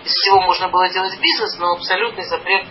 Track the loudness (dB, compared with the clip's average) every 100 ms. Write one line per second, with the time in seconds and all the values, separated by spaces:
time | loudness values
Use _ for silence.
0 | -2 -2 4 4 4 0 2 2 2 0
1 | -4 0 0 0 -2 -2 -2 -2 -2 -2
2 | -2 -4 -6 -6 -2 -2 -2